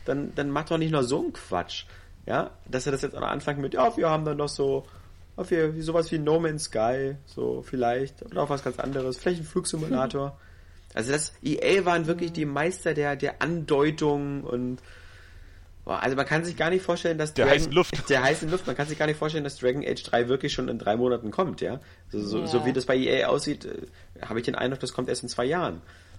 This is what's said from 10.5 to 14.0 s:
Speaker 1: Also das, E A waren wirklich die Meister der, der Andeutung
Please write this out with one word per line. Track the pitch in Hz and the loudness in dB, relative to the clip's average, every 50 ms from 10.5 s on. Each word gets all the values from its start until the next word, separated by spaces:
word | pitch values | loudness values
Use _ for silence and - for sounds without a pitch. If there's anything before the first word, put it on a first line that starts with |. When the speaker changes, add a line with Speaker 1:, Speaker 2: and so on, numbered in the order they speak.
| - - - - - - - - - | -20 -20 -20 -20 -20 -20 -20 -6 -4
Speaker 1:
Also | - 110 123 | -2 0 2
das, | 139 151 151 - - - | 2 0 0 -4 -8 -6
E | - 156 151 - | -2 -2 0 2
A | - 131 180 196 180 | 4 4 4 6 6
waren | 180 175 165 165 | 4 4 2 2
wirklich | 156 175 175 175 165 | 0 0 0 -2 -4
die | 170 160 151 | -2 -2 -2
Meister | 147 139 143 151 175 185 - - 170 156 | -2 0 0 0 0 0 -2 -2 0 0
der, | 151 147 147 143 | 2 0 0 0
der | 135 - 143 - - | 0 -2 -2 -2 -2
Andeutung | - 147 170 170 151 - 156 139 147 151 151 151 | -2 0 0 -2 0 2 4 4 4 4 2 2